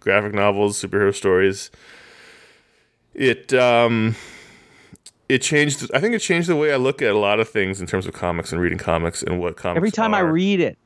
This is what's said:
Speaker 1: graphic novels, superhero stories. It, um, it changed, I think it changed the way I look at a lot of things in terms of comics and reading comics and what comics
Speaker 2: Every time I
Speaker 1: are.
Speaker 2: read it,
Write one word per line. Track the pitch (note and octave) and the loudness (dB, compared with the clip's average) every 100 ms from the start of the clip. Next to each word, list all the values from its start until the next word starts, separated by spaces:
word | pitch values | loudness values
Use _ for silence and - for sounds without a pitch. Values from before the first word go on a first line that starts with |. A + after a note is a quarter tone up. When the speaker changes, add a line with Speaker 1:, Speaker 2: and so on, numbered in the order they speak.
Speaker 1:
graphic | - G2 G#2 | 0 0 0
novels, | G2+ G2+ G2+ G#2 G#2 | 0 0 2 0 -2
superhero | G2 G2+ G2+ G2 | -4 0 0 0
stories. | G2 F2+ G2 G2 - - - - - - - - - _ _ _ _ _ _ | 2 4 4 0 -10 -20 -20 -20 -20 -20 -20 -20 -20 _ _ _ _ _ _
It, | - C3+ - - | -2 0 0 0
um, | B2+ B2 A#2 A#2 A2+ A2 A2 - - - - _ _ _ - - - - | 2 4 4 4 2 0 -4 -10 -20 -20 -20 _ _ _ -20 -20 -14 -2
it | C3 | -2
changed, | - D3 D3 C#3 A#2+ | 2 2 2 -2 -6
I | B2+ | -4
think | G#3 A3+ | -2 -2
it | |
changed | - E3+ E3+ | 0 0 0
the | D#3 | 0
way | D3+ | 0
I | C3+ | 2
look | B2+ C3+ | 0 0
at | A#2 | 0
a | G#2 | 2
lot | G2+ G#2+ | 2 2
of | A2+ | 0
things | G#2+ F#2+ F#2 | -2 -2 -4
in | F2+ | -4
terms | F#2+ F#2 | -4 -4
of | |
comics | - F2 E2+ - | -4 -4 -4 -4
and | E2 | -2
reading | F2 F2 | -2 -2
comics | - E2+ E2+ - | -2 0 -2 -4
and | - F2+ | -4 -4
what | F2 - | -4 -6
comics | F#2 F2 | -4 -2
Speaker 2:
Every | G#3 | -2
time | G#3+ A3 | 0 -2
I | G#3 | 0
Speaker 1:
are. | E3+ | 0
Speaker 2:
read | D#3+ F#3+ F#3+ | 0 0 0
it, | C#3 - | -2 -4